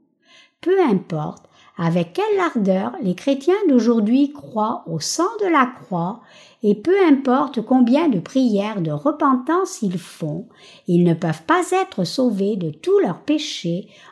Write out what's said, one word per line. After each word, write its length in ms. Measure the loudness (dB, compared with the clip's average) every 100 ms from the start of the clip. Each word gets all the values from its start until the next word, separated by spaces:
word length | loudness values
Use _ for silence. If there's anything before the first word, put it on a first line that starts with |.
| _ _ _ _ _ _
Peu 180 | -2 2
importe 600 | 2 2 -2 -8 -8 -12 _ _ _ -4
avec 340 | 0 0 -2
quelle 260 | -2 0 0
ardeur 540 | 0 0 0 0 -2 -6
les 140 | -4 -4
chrétiens 400 | -2 -2 2 2 4
d'aujourd'hui 640 | 4 4 2 2 2 2
croient 500 | -2 -10 -4 -4 -6 -6
au 140 | -8
sang 320 | -6 -2 -2 -2
de 60 | 0
la 180 | 2 0
croix, 560 | -4 -8 -4 -4 -8 -16 -20 -20 -4
et 140 | 0 0
peu 200 | 2 4 6
importe 560 | 4 4 0 0 -4
combien 440 | 0 2 4 4 2
de 120 | 0
prières 640 | -2 0 2 0 -2 -4
de 100 | -4
repentance 880 | -2 -2 0 0 0 0 -2 -2 -4
ils 160 | -6 -6
font, 480 | -10 -10 -8 -8 -12 _ -20 -14 0
ils 160 | 2
ne 120 | 4 2
peuvent 280 | -2 -6 0
pas 240 | 0 0
être 320 | -2 -2 -4
sauvés 520 | -6 -2 -2 0 -2 -2
de 140 | -6
tous 300 | -6 0 2
leurs 220 | 2 -2
péchés 680 | -2 -4 -4 -8 -6 -6 -8 -20 -20